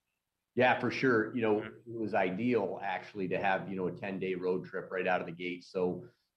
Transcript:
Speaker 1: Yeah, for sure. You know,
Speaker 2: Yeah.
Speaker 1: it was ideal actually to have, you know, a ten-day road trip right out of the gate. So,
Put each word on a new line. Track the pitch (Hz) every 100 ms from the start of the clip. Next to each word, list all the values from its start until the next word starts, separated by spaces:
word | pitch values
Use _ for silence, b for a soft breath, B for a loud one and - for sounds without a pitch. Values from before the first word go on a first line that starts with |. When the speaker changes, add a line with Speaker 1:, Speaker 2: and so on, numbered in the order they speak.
| _ _ _ _ _ 120
Speaker 1:
Yeah, | 123 113
for | 123
sure. | - 135 113 110 123
You |
know, | 110 107
Speaker 2:
Yeah. | 110 - 120
Speaker 1:
it | 117
was | 104
ideal | 104 92 92 123 117 95 95
actually | 98 92 - 104 92
to | 90
have, | 98 95 90
you | 95
know, | 90
a |
ten-day | 87 101 98 92 90
road | 90 92 -
trip | 92 -
right | 95 90
out | 90
of | 87
the |
gate. | 85 90 90 -
So, | 92 90 87 87 B B